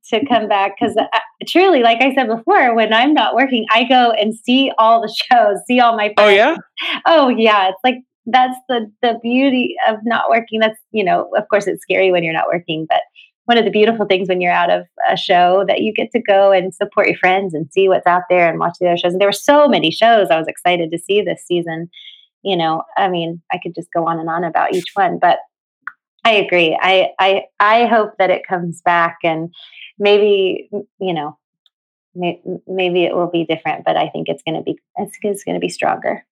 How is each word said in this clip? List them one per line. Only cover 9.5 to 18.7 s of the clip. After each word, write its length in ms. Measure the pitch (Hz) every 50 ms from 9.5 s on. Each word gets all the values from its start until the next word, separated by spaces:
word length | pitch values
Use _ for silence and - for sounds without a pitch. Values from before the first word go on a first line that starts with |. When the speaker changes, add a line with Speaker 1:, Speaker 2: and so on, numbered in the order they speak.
| 254 254 - - - - - 220
Speaker 1:
of 100 | 220 214 214
not 240 | 233 226 - - -
working. 300 | 226 233 233 - 220 220
That's, 200 | 220 220 220 - _ _
you 140 | - 214 196
know, 260 | 175 175 180 - - -
of 100 | 214 208 _
course 180 | - 196 - 185
it's 140 | 170 -
scary 280 | - - 185 185 190 190
when 140 | 180 175 170
you're 80 | 165
not 160 | 160 - - -
working, 380 | - 175 170 - 160 156 160 156
but 140 | - - - _ _ - - _ _ _ _
one 120 | - 240
of 80 | 233 220
the 60 | 202
beautiful 340 | 175 214 214 226 226 226 202
things 240 | - 196 185 196 180
when 120 | 185 180
you're 100 | 180 175
out 180 | 175 175 175 175
of 140 | 180 180 180 _ _ - - 185
a 80 | -
show 480 | 180 - - 185 175 180 175 185 196 196 185
that 120 | - -
you 120 | 214 220
get 180 | 214 226 220 220
to 80 | - 233
go 300 | 233 - 196 196 196 196
and 240 | 196 185 180 190 -
support 320 | - 202 196 _ 214 196
your 120 | - 170 -
friends 360 | - 180 185 196 202 190 160
and 160 | 147 160 139
see 160 | - 190 196 190
what's 180 | 190 - -
out 160 | 175 175 180 180 -
there 200 | 185 180 175 165
and 100 | 160 165
watch 180 | 160 170